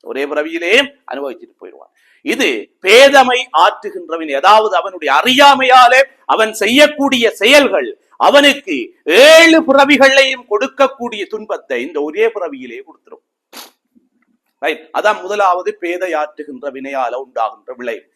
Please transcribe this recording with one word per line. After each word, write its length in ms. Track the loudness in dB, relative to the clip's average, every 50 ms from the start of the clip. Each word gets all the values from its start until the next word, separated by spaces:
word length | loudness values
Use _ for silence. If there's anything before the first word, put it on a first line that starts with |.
ஒரே 240 | _ -12 -8 -8 -8
பிறவியிலேயே 520 | -6 -6 -6 -6 -6 -8 -8 -4 0 0 0 -2 -4 _ _ _ -14
அனுபவிச்சுட்டு 440 | -12 -10 -10 -12 -12 -14 -20 _ _ _
போயிடுவான். 300 | -20 -20 -20 -20 -20 _ _ _ _ _ _ _
இது 280 | _ -6 -4 -2 -2 -2 -2 -6 -10 _ _ _
பேதமை 580 | 0 4 6 6 6 6 6 4 4 4 0 -4 -6 _ 0
ஆற்றுகின்றவன், 840 | 0 0 0 0 -4 -14 -14 -14 -14 -12 -10 -10 -10 -8 -6 -6
அதாவது 400 | 0 2 4 4 4 2 0 -2
அவனுடைய 380 | -2 -4 -6 -12 -8 -4 0 0
அறியாமையாலே 920 | 0 0 0 2 4 6 6 6 4 2 4 6 6 6 6 6 2 2 0 _ _ _
அவன் 280 | -4 -2 -2 -2 -4 -4
செய்யக்கூடிய 760 | -6 -4 -2 2 2 2 2 2 -4 -4 -2 -2 0 -2 -2
செயல்கள் 720 | -2 0 0 4 4 4 2 2 -2 -4 -4 -6 -12 _ _ _ _
அவனுக்கு 760 | _ 0 4 4 4 4 4 0 -2 _ -8 -8 -8 -8 -10 _ _ _
ஏழு 580 | 0 2 4 6 8 8 6 6 6 4 2 2
பிறவிகளையும் 840 | 2 2 2 4 2 4 2 2 2 4 2 0 0 -4 -10 -8 _
கொடுக்கக்கூடிய 760 | -4 -4 -4 -6 _ -2 -2 -2 -2 -8 -12 -12 -10 -10 -12
துன்பத்தை 560 | -10 -12 -14 -10 -10 -12 -12 _ _ -8 -8
இந்த 200 | -8 -8 -6 -6
ஒரே 280 | -6 -6 -2 -2 -2 -2
பிறவியிலேயே 540 | -2 -6 -10 -10 -10 -14 -16 -16 -16 -18 -18
கொடுத்துரும். 360 | -20 _ _ _ _ -20 _ _ _ _ _ _ _ -20 -20 -20 _ _ _ _ _ _ _ _ _ _ _ _ _ _ _ _ _ _ _
ரைட்? 300 | -8 -8 -8 -8 -14 _ -10
அதான் 240 | -4 -2 -2 -4 -4
முதலாவது 540 | -8 -8 -4 -2 0 -2 -2 -2 -6 -10 -10 _
பேதை 340 | -8 -8 -6 -6 -6 -6 -6
ஆற்றுகின்ற 580 | -6 -6 -8 _ -18 -18 -16 -16 -14 -14 -14
வினையால 420 | -14 -12 -14 -10 -8 -6 -6 -6 -8 -10 -12
உண்டாகின்ற 500 | _ _ -8 -8 -8 -8 _ _ -20 -18
விளைவு. 340 | -12 -12 -12 -12 -12 _ _ _